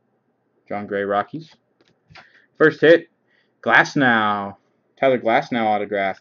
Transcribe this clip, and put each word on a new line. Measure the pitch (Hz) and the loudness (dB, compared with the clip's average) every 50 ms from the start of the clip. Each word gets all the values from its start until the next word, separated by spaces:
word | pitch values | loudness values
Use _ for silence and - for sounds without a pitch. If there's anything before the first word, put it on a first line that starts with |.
| _ _ _ _ _ _ _ _ _ _ _ _ _ - | _ _ _ _ _ _ _ _ _ _ _ _ _ -12
John | 104 104 104 | -12 -12 -8
Gray, | 98 104 101 101 | -6 -6 -4 -2
Rockies. | 98 98 101 101 - - 156 160 - _ _ _ _ _ _ _ _ _ _ _ _ - - - _ _ _ _ _ _ | -2 -2 -2 -2 -4 -8 -16 -16 -18 _ _ _ _ _ _ _ _ _ _ _ _ -20 -20 -20 _ _ _ _ _ _
First | - 156 156 139 - | 0 0 0 2 2
hit, | 143 151 165 165 - - _ _ _ _ _ _ _ _ _ _ | 4 4 4 4 2 -2 _ _ _ _ _ _ _ _ _ _
Glasnow. | - 117 113 139 160 160 - 147 135 123 117 110 107 104 104 104 101 101 101 - _ _ _ _ _ _ _ | -2 2 2 2 2 2 0 0 0 2 2 2 0 0 -2 -4 -6 -8 -12 -16 _ _ _ _ _ _ _
Tyler | _ 135 135 127 113 | _ 0 0 0 0
Glasnow | 104 110 113 139 139 - 131 117 110 | 0 0 0 0 -2 -2 -4 -4 -2
autograph, | 107 107 101 101 98 104 98 98 95 92 - | -2 -2 -2 -4 -4 -4 -4 -4 -4 -6 -10